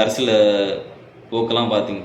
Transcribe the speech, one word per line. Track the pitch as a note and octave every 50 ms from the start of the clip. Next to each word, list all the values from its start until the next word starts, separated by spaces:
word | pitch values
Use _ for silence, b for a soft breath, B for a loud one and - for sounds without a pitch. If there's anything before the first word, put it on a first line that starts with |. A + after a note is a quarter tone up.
| A2
அரசியல் | - - C3+ B2+ A#2 A2 G#2+ G#2 G#2 G2+ G2+ G2 G2 - - - - - - - - - - - -
போக்கெல்லாம் | A2+ A2+ A2+ A2+ A2+ A#2+ A#2+ A2+
பார்த்தீங்க, | G#2+ G#2 - G#2 G2+ F#2+ F#2